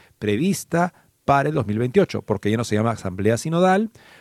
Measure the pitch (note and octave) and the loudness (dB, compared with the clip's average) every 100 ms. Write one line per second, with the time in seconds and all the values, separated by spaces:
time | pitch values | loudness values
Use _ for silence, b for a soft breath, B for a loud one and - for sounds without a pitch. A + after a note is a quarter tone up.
0 | b - G#2 G#2 F#3 F3 - E3+ F3+ b | b -6 -2 0 0 -2 -2 -2 -2 b
1 | b _ - C#3 C#3+ D#3 G#2 G#2+ B2 G3 | b _ 0 2 2 -2 -2 -2 0 2
2 | - G#2+ - G2+ G#2 A2+ A2+ G#2+ A2+ - | 0 -2 -4 -2 0 -2 0 0 0 -2
3 | F#2+ F2+ G#2 A#2 D#3+ E3+ F#3 F#3+ A3 b | -6 -2 0 0 0 2 2 2 0 b
4 | b b | b b